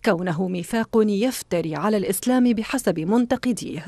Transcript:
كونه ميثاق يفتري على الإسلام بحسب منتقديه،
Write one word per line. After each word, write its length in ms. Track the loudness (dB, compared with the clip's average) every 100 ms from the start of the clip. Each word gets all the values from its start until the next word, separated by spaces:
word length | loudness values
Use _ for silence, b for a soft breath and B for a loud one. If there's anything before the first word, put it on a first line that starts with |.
| 2
كونه 420 | 0 0 -2 -2
ميثاق 420 | -4 -4 -4 0 2
يفتري 800 | 4 2 0 -2 -4 -2 -2 -2
على 220 | 0 0
الإسلام 560 | 0 -2 2 4 4
بحسب 460 | 2 0 -2 0 -2
منتقديه، 880 | 2 2 2 0 -2 -4 -6 -10